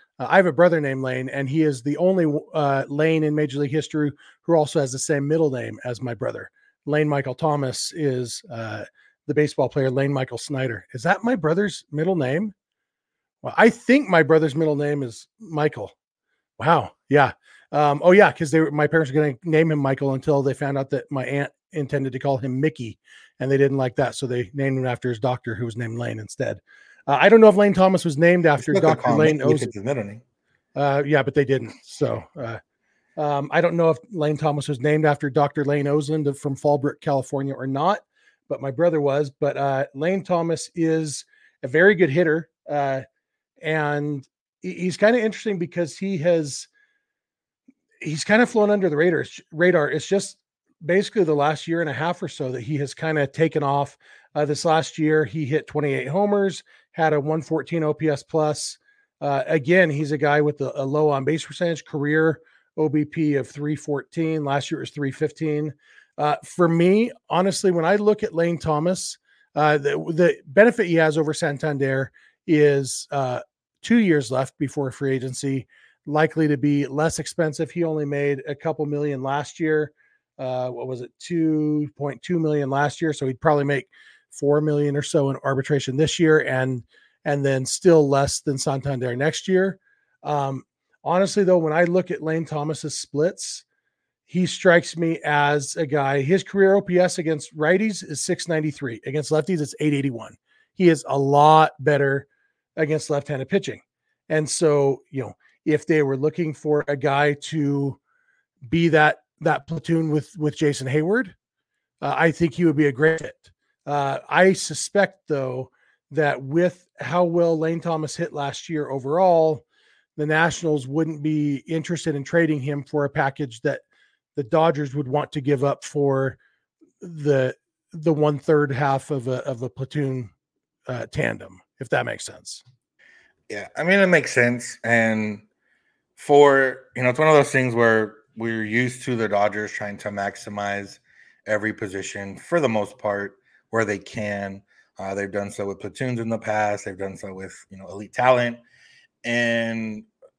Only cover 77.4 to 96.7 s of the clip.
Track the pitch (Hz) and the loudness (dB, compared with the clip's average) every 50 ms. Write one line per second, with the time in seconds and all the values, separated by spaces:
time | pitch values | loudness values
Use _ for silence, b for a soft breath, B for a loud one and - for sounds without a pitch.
77.4 | 160 156 139 - 160 - - 175 170 160 156 151 147 143 143 143 143 143 143 131 | -2 -2 -2 -6 -8 -6 -4 -4 -2 -2 -2 -4 -4 -4 -2 -2 -2 -2 -2 -4
78.4 | - 151 139 - - 165 156 156 151 147 147 147 147 147 139 127 131 135 139 147 | -6 -10 -10 -6 -6 -6 -4 -4 -4 -4 -4 -4 -4 -4 -4 -6 -4 -4 -4 -4
79.4 | 143 - - - 165 156 156 151 151 143 - _ _ _ _ _ _ _ _ - | -6 -8 -8 -4 -2 0 0 0 0 -4 -8 _ _ _ _ _ _ _ _ -10
80.4 | 131 127 127 127 127 127 120 120 123 131 127 120 123 - _ _ - - 175 165 | -8 -6 -6 -4 -6 -6 -8 -8 -8 -8 -8 -10 -12 -14 _ _ -10 -4 -2 0
81.4 | 160 156 156 151 151 151 151 151 147 143 - - 147 143 127 - - - 180 165 | 0 2 0 0 0 0 0 -2 -4 -6 -6 -8 -6 -6 -6 -8 -6 -4 -2 0
82.4 | 160 151 151 147 139 131 135 139 147 139 - - 165 156 139 - 139 131 127 - | 0 0 0 0 0 0 0 0 0 0 -2 -2 -2 -4 -2 -2 -4 -4 -4 0
83.4 | - 160 147 143 139 143 143 131 - b b b b b b b b b - - | 2 2 2 4 2 0 -2 -2 -4 b b b b b b b b b -10 -2
84.4 | 143 143 147 151 151 156 147 147 147 143 139 147 135 - - 151 139 139 135 - | 0 2 2 2 2 0 0 0 0 0 0 -2 -4 0 0 2 2 2 -2 -2
85.4 | - 135 131 135 131 - 151 135 - 135 127 143 160 - - - 165 156 156 151 | -2 -2 -2 0 0 0 0 0 0 -2 0 0 0 0 2 2 4 4 4 4
86.4 | 123 135 131 127 131 131 127 120 - b b b b b b b b 156 143 143 | 4 0 -2 -2 -2 -2 -4 -6 -8 b b b b b b b b -2 -2 0
87.4 | 139 139 135 131 135 - - - - 180 165 156 147 139 139 139 143 139 - - | 2 0 0 0 -2 -4 -6 2 6 6 8 8 6 4 4 2 2 0 -2 -4
88.4 | - 151 135 135 - 156 135 135 - 143 135 120 127 123 120 127 143 156 147 - | -4 -4 -4 -2 -2 -4 -4 -4 -4 -4 -4 -4 -4 -4 -4 -2 -2 -2 -2 -4
89.4 | - 190 185 185 190 190 185 - _ _ _ _ _ _ _ _ - 147 151 143 | -2 0 2 2 2 0 -4 -8 _ _ _ _ _ _ _ _ -6 -4 -2 -2
90.4 | 135 135 135 131 - _ _ _ _ _ _ _ - 139 170 185 196 - - 208 | -2 -4 -6 -8 -12 _ _ _ _ _ _ _ -4 0 2 2 2 2 2 2
91.4 | 190 180 180 175 160 156 151 170 180 170 175 185 175 - 160 - 156 160 160 165 | 4 4 4 4 2 2 2 2 2 4 2 0 0 -2 -6 -6 -4 -4 -4 -4
92.4 | 156 - 156 147 147 156 151 - - 143 - - - - - 143 156 190 196 - | -4 -4 -6 -6 -4 -4 -6 -6 -8 -10 -10 -10 -12 -6 -2 -2 -2 -2 -2 -6
93.4 | - - - - - _ _ _ _ _ _ _ _ _ _ _ _ _ - 175 | -10 -12 -12 -14 -18 _ _ _ _ _ _ _ _ _ _ _ _ _ -2 -2
94.4 | 180 - - - - 185 170 175 170 - - 170 170 165 165 - - 147 147 147 | -2 -2 -4 2 4 6 6 6 4 0 -4 -4 -2 -2 -2 -2 -2 0 2 2
95.4 | 147 143 147 147 135 - - 170 160 127 151 147 139 139 139 143 135 143 190 190 | 2 2 2 0 -2 -4 -6 -6 -4 -2 -2 0 0 0 0 0 0 0 0 0
96.4 | - - - 196 190 190 | 0 -2 2 4 4 6